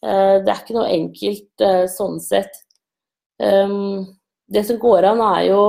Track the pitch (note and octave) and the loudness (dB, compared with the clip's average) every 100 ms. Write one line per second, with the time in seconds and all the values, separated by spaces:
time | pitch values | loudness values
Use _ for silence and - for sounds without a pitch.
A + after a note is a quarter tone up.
0 | - G3 G3 G3 G3 G3 - A3+ - F3+ | -2 0 4 2 2 -4 -4 -4 -2 -2
1 | E3 E3 G3+ G3+ - _ G#3 F#3 F#3 F#3 | -4 -6 -8 -8 -12 _ 0 2 0 -4
2 | F#3+ E3 - G3 G3 - _ _ _ _ | -8 -8 -4 -4 -4 -16 _ _ _ _
3 | _ _ _ _ G#3+ G3 G3 G3+ G3+ G3 | _ _ _ _ 0 2 2 -2 -6 -8
4 | F#3+ - _ _ _ G3+ G#3 A#3 A#3 F#3+ | -10 -18 _ _ _ -4 -2 -2 2 4
5 | F#3+ A3+ A3 E3+ F3 G3 | 4 2 0 0 2 2